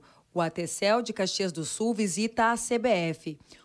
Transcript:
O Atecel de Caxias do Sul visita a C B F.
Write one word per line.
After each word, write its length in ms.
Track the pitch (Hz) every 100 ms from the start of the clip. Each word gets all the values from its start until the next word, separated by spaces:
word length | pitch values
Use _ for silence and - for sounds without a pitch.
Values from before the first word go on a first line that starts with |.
| - _ _
O 80 | 180
Atecel 640 | 165 175 165 - 202 233
de 100 | 226
Caxias 380 | 214 190 - 190
do 120 | 160
Sul 300 | 151 - 226
visita 580 | 214 202 156 226 240 226
a 60 | 233
C 220 | - 240
B 100 | 240
F. 480 | 185 165 156 160 147 - -